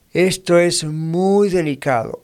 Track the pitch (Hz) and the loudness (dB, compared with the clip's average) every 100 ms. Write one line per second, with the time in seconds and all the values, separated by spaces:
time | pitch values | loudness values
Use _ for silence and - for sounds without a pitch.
0 | _ 156 185 - - 175 175 170 156 156 | _ -2 0 -2 2 2 4 0 -6 -6
1 | 160 170 190 202 208 180 151 131 143 120 | -4 0 2 2 2 0 -2 -4 -2 -2
2 | - - | -2 -10